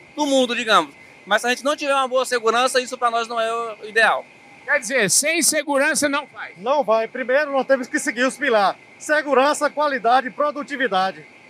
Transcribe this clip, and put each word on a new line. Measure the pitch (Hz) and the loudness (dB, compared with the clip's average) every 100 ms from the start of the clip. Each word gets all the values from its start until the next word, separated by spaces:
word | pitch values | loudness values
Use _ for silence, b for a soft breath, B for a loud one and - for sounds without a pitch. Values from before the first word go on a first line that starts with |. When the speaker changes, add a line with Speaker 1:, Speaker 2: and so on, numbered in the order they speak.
| - | -10
Speaker 1:
do | - 294 | -4 0
mundo, | 269 247 | 2 2
digamos, | 233 226 202 151 - B B | 0 2 2 2 -4 B B
mas | - 214 | -2 0
se | 240 | 0
a | |
gente | 247 | -2
não | 269 | -2
tiver | 302 294 | -2 0
uma | 277 262 | 0 0
boa | 254 | 0
segurança, | 254 247 220 233 254 254 | 0 -2 0 2 2 0
isso | 247 247 | -4 -2
pra | 247 | -2
nós | 233 226 | 0 -4
não | 233 | -4
é | 226 | -4
o | 233 233 208 214 | -4 -6 -10 -4
ideal. | 214 214 135 - - - - | 2 4 2 -4 -18 -20 -14
Speaker 2:
Quer | - 285 | -2 -2
dizer, | 214 262 196 | 0 0 2
sem | - 294 339 | 2 0 0
segurança | 294 302 294 277 294 294 285 | 0 0 0 0 0 0 0
não | 285 294 | -2 -6
faz. | 214 151 143 | -12 -16 -8
Speaker 3:
Não | 208 294 | -2 0
vai. | 208 220 226 | 2 0 0
Primeiro, | 247 247 262 302 | -6 -2 0 0
nós | 277 254 | 0 0
temos | 269 254 | 0 0
que | 302 | -4
seguir | - 226 | -4 -2
os | 262 247 | -2 0
pilares. | 277 220 190 151 - - | 0 2 2 0 -10 -12
Segurança, | - 302 294 262 269 285 285 | -2 -2 2 2 2 2 -2
qualidade | - 294 262 208 254 262 | 0 -2 0 2 2 0
e | |
produtividade. | - 294 294 277 277 254 190 190 151 151 - - | -4 -4 -4 -8 -4 -2 0 -2 -4 -16 -20 -20